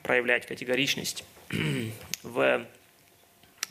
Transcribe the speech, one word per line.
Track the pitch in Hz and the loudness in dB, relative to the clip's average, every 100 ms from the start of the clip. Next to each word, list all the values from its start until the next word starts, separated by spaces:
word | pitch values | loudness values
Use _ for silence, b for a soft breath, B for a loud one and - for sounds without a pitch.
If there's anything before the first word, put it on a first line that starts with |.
проявлять | - 127 120 120 - | 2 4 4 2 0
категоричность. | - 123 127 139 - - - - - - | -6 0 2 2 0 -4 -6 -12 -18 -6
<clears throat> | - 160 135 113 113 - - | -2 0 0 -4 -8 -10 -10
В | 127 120 135 123 117 - - _ _ _ _ _ - - - | -4 0 2 2 -2 -16 -20 _ _ _ _ _ -20 -10 -10